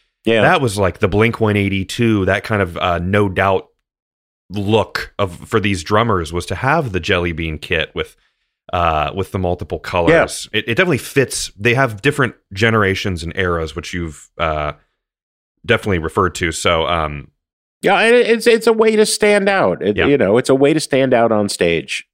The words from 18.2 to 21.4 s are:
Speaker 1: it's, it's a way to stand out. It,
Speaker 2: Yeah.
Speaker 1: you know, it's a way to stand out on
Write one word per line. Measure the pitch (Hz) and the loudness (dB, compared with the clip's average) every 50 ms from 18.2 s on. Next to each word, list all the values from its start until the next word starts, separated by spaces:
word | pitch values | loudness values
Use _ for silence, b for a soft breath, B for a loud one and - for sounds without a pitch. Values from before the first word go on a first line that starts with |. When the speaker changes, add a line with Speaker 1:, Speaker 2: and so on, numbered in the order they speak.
| 226 196 | 4 2
Speaker 1:
it's, | 233 226 - | 0 2 2
it's | 233 226 233 226 | 2 2 4 4
a | 233 | 2
way | 226 220 226 220 220 | 4 4 4 4 4
to | 214 214 | 4 2
stand | 202 - - 214 208 208 202 196 202 | 2 0 0 2 2 4 4 2 2
out. | 196 190 143 95 85 - | 2 2 2 0 0 0
It, | 80 98 107 | -2 -2 0
Speaker 2:
Yeah. | 95 87 | 2 2
Speaker 1:
you | 135 143 | 2 4
know, | 135 107 92 104 123 | 4 4 4 2 2
it's | 131 - | 4 4
a | 135 | 4
way | 131 143 143 | 4 4 4
to | 160 156 | 2 2
stand | - - - 131 135 127 | 0 0 0 2 2 4
out | 123 117 117 113 | 4 4 4 4
on | 110 107 | 2 2